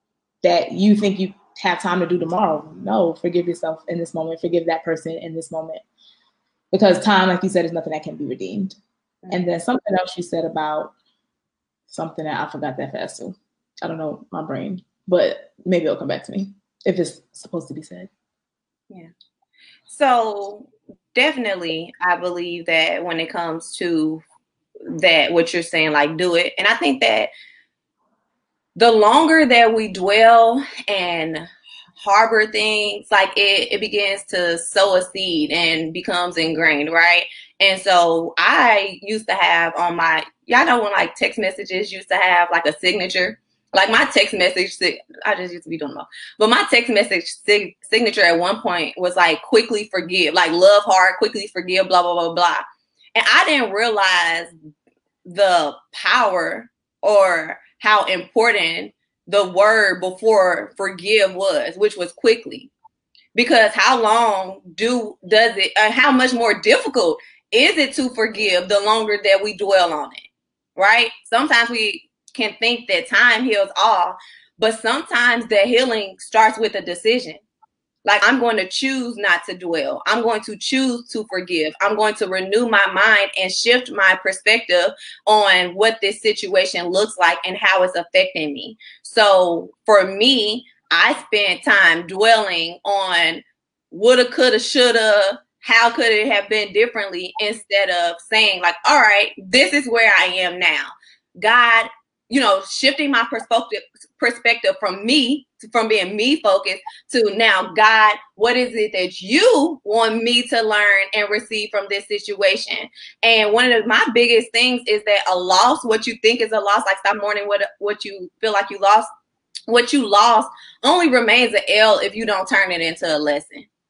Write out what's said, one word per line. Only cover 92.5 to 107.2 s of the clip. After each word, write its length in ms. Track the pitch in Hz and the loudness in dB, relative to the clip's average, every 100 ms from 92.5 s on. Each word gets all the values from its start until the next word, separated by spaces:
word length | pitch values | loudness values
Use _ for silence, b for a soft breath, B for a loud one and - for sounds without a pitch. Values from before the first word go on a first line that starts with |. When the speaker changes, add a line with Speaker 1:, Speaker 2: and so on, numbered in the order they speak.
| 170 165 175 | -4 -6 -8
Speaker 2:
on 580 | 196 202 190 170 165 165 - _ _ _ _ | -4 -4 -2 0 0 -2 -12 _ _ _ _
woulda, 400 | 165 220 254 240 | 0 4 4 2
coulda, 280 | - 254 233 | 2 2 2
shoulda, 840 | - 277 247 226 220 208 196 - _ _ | 0 2 2 4 4 4 2 -2 _ _
how 300 | - 226 233 | 0 4 4
could 160 | 233 233 | 2 0
it 240 | 214 233 | 0 0
have 160 | 208 202 | -2 -2
been 240 | 214 202 | -4 -2
differently, 600 | 196 240 226 196 180 180 - | 0 0 -2 -8 -8 -10 -6
instead 500 | 208 214 - 202 190 | -6 -6 -2 0 0
of 260 | 175 170 170 - | 0 -2 -4 -4
saying, 320 | 220 214 185 | 0 0 0
like, 140 | 175 170 - | -2 -2 2
"All 120 | 294 | 4
right, 340 | 220 202 208 - | 4 4 0 -6
this 360 | 190 254 320 | 0 2 2
is 140 | 294 262 | 0 -2
where 260 | 226 226 190 | 2 4 4
I 60 | |
am 340 | 180 185 180 180 | 0 -2 -4 -2
now. 280 | 175 147 143 - b b _ - | -2 -2 -6 -14 b b _ -4
God," 500 | 208 247 233 226 226 - _ _ - | 2 4 4 2 0 -8 _ _ -4
you 120 | 262 | 0
know, 220 | 233 571 - | 2 0 -2
shifting 420 | - 269 277 294 | -2 -2 0 0
my 160 | 247 240 | -2 -2
perspective, 540 | 226 - 240 - 202 - _ _ _ | -6 -2 -2 -2 -10 -12 _ _ _
perspective 580 | 233 240 233 233 196 190 | -4 -2 -2 0 -2 -2
from 240 | 208 190 | -4 -4
me, 420 | 214 294 240 285 - _ 220 | 0 2 2 -2 -8 _ -6
from 180 | 240 226 | -2 0
being 280 | 214 185 208 | 0 -2 -2
me 240 | 240 311 | -2 0
focused 420 | 208 190 185 185 B B - | 2 0 0 -8 B B -6
to 240 | 247 | 0